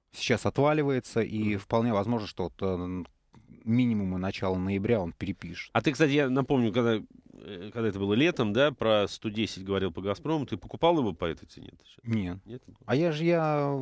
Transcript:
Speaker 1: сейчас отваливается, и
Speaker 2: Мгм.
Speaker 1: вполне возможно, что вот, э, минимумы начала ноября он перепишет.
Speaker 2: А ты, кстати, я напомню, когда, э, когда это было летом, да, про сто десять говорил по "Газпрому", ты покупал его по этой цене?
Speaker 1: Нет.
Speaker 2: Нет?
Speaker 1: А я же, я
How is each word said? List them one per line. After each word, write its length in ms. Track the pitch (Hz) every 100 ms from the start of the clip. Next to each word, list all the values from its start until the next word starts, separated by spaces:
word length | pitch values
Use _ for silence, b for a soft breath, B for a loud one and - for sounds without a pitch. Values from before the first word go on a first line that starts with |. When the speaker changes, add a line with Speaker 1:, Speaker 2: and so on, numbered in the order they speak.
| _
Speaker 1:
сейчас 320 | - - 113 104
отваливается, 760 | - 143 156 143 131 - 117
и 300 | 107 110 104
Speaker 2:
Мгм. 80 | 101
Speaker 1:
вполне 340 | - 117 120
возможно, 340 | 101 101 120 101
что 180 | - 87
вот, 100 | -
э, 420 | 98 90 90 92 82 _ _ - - 60 110
минимумы 520 | 120 120 107 95 92
начала 380 | 95 - 95 92
ноября 440 | 92 98 107 113
он 120 | 85
перепишет. 580 | - 87 - 85 87 -
Speaker 2:
А 80 | 113
ты, 100 | 135
кстати, 200 | 143 156
я 160 | 143 135
напомню, 440 | 131 135 139 117
когда, 220 | 110 117 110 87 - -
э, 360 | - 67 95 104
когда 160 | 117 113
это 100 | 98
было 140 | 98
летом, 400 | 107 165 165 110
да, 180 | 107 147
про 360 | 127 110 107 98
сто 220 | - 113
десять 340 | 104 104 -
говорил 280 | 95 95 92
по 100 | 80
"Газпрому", 440 | 95 98 143 156 127
ты 120 | 104
покупал 400 | - 110 165 170
его 140 | 113
по 120 | 82 85
этой 200 | 78 -
цене? 260 | - - - - -
Speaker 1:
Нет. 360 | 117 110 90 92 -
Speaker 2:
Нет? 180 | 123 - - -
Speaker 1:
А 80 | 127
я 160 | 170
же, 120 | 151 170
я 440 | 170 156 147 143 139